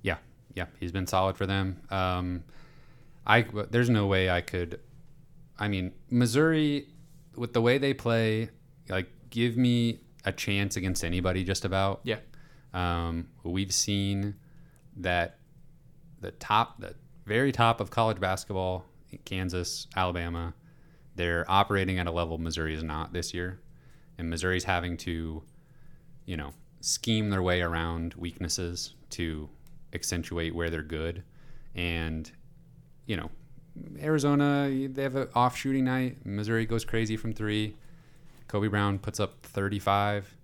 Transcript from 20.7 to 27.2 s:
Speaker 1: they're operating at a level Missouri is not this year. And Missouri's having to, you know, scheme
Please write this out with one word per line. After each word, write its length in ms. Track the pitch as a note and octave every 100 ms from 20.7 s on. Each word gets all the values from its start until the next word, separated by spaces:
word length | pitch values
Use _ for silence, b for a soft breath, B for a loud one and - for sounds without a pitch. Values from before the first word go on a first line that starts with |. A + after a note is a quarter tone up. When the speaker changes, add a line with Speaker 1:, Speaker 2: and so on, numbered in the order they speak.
| b b b b -
Speaker 1:
they're 280 | F2 E2+ F2
operating 480 | F#2+ G2+ G2 F#2 F#2
at 80 | F2
a 40 |
level 260 | E2 E2 E2
Missouri 360 | E2 E2 D#2+
is 80 | D#2
not 300 | D#2+ D2+ D#2+
this 200 | F2+ E2+
year. 280 | F2+ F2+ F#2+ - b b b b -
And 100 | E2
Missouri's 340 | E2 F#2 F2+
having 320 | - F2+ F2 E2+
to, 440 | - E2 E2 D#2+ - b b b b b b b -
you 100 | E2
know, 160 | C#2+ - - -
scheme 500 | - - - A2